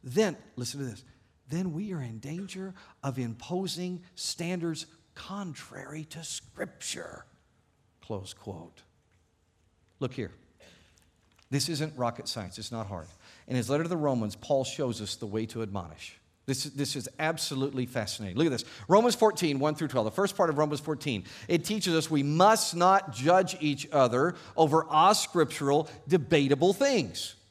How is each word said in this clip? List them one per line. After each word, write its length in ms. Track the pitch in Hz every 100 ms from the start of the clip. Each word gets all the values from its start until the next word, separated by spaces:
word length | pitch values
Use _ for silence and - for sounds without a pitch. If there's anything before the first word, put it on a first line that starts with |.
then, 320 | 127 123 214 151 -
listen 240 | - 123 143
to 80 | 135
this, 160 | 101 - _ _ _ -
then 240 | 160 185
we 200 | 156 208
are 80 | 175
in 200 | 123 113
danger 520 | 135 165 196 185 190 185 - _
of 160 | 139 123
imposing 840 | 120 110 - 180 190 - 180 180 -
standards 720 | - - - 170 180 165 156 - _ _ -
contrary 880 | - 196 190 139 - - 139 151
to 180 | 156 160
Scripture. 1040 | 160 - - - 196 - - - - - - _ _ _ _ _ _ _
Close 300 | - 104 98
quote. 480 | - - 87 82 _ _ _ _ _ _ _ _ _ _ _ _ _
Look 160 | 127
here. 160 | 135 98 - _ _ - - _ _ _ _ _ _ _
This 180 | 139 131
isn't 280 | 156 156 127
rocket 320 | 120 - -
science. 280 | 120 90 92
It's 140 | 107
not 140 | 117 104
hard. 200 | 95 80 - - - -
In 80 |
his 160 | 127 107
letter 140 | 143
to 40 | 165
the 80 | 170
Romans, 380 | 147 127 107
Paul 300 | - - 139
shows 360 | 131 - 135 107
us 140 | 104
the 120 | - 107
way 200 | 107 113
to 160 | 117
admonish. 560 | 110 98 85 80 - - _ _ -
This, 180 | 131
this 320 | 151 139 139 139
is 120 | 127 -
absolutely 680 | 156 165 - 135 165 127 127
fascinating. 500 | 127 104 - 104 92
Look 100 | 165
at 40 |
this. 140 | 120 - - 104
Romans 260 | 190 240
fourteen, 460 | - 220 208 165 139
one 160 | 147 151
through 100 | 160
twelve, 180 | 131
the 60 | 110
first 260 | 139 196 -
part 140 | 175
of 80 | 147
Romans 220 | 151 143
fourteen, 440 | 156 151 151 107 87 - -
it 180 | 170
teaches 300 | 170 214 185
us 160 | 160 156
we 140 | 151
must 500 | 139 156 196 220 -
not 400 | 170 180 196 180
judge 420 | 113 139 180 190 -
each 280 | 151 143 -
other 420 | 151 127 123 156 - - -
over 300 | 160 160 160
ascriptural, 1000 | 151 180 214 - 175 151 - 139 147 151 - -
debatable 640 | 175 135 160 139 135 175
things. 640 | 190 277 247 113 - - - _